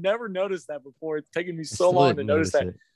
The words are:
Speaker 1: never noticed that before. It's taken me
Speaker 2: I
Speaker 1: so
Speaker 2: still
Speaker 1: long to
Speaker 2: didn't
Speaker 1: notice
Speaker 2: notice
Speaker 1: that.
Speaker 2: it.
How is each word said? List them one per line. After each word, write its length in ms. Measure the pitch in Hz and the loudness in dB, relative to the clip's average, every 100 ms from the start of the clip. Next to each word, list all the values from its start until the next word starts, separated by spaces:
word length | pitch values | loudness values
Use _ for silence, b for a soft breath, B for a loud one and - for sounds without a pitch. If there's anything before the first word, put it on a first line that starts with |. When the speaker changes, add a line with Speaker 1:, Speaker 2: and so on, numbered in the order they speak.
Speaker 1:
never 280 | 185 233 226 | -2 -2 -4
noticed 380 | 185 196 185 - | -4 -4 -4 -8
that 140 | 147 | -14
before. 340 | 135 - 160 151 | -14 -12 -6 -6
It's 120 | - | -6
taken 260 | 170 180 165 | -8 -6 -8
me 40 | |
Speaker 2:
I 20 | 151 | -10
Speaker 1:
so 100 | 110 | 2
Speaker 2:
still 160 | 180 | 4
Speaker 1:
long 160 | 180 175 | 6 4
to 40 | 147 | 4
Speaker 2:
didn't 120 | 135 | 0
Speaker 1:
notice 260 | 156 147 143 | 2 2 0
Speaker 2:
notice 100 | 90 | 0
Speaker 1:
that. 80 | |
Speaker 2:
it. 60 | - _ | -8 _